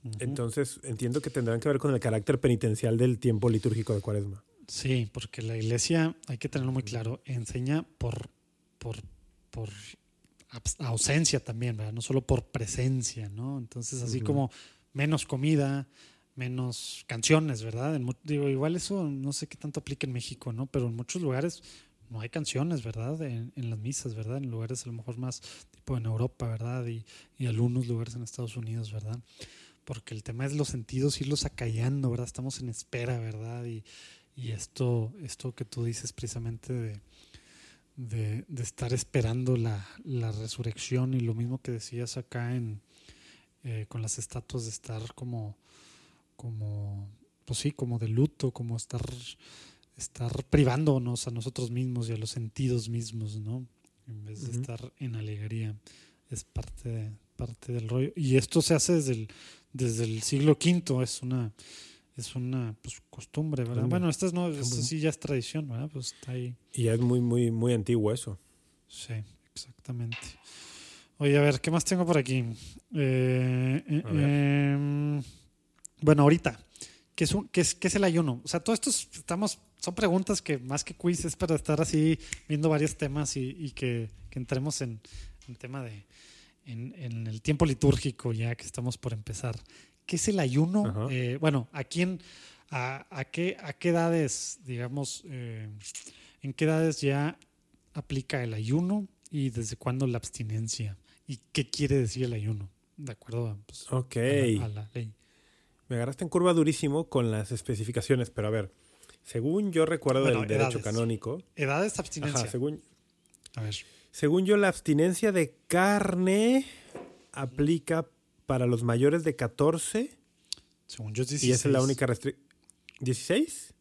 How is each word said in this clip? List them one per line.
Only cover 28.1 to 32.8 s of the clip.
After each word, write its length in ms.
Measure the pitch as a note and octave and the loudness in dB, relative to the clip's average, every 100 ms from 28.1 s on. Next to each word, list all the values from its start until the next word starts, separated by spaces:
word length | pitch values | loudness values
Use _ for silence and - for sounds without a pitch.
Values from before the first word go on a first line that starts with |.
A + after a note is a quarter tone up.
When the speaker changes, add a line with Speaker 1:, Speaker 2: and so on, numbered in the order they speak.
Speaker 1:
en 80 | A#2 | -8
Estados 340 | A#2 - A#2 A#2+ | -10 -8 -8 -6
Unidos, 360 | A2 A#2 A2 | -6 -6 -6
¿verdad? 260 | G#2+ G#2 A#2+ - - - - - _ | -6 -6 -10 -12 -20 -20 -20 -20 _
Porque 300 | - A2+ - | -12 -12 -10
el 80 | A2 | -10
tema 240 | - A#2 C#3 | -8 -4 -2
es 80 | |
los 140 | D3 C#3+ | -2 -2
sentidos, 520 | B2+ A2 C3 C#3+ - | -4 -4 0 0 0
irlos 240 | C3+ D3 | 0 0
acallando, 680 | C#3 - A#2 A2 A#2+ C#3 C3 | -2 -4 -2 0 0 2 0
¿verdad? 160 | A#2 B2 | -2 -4
Estamos 340 | - C3 - | -6 -8 -6
en 80 | B2+ | -8
espera, 500 | A2+ | -8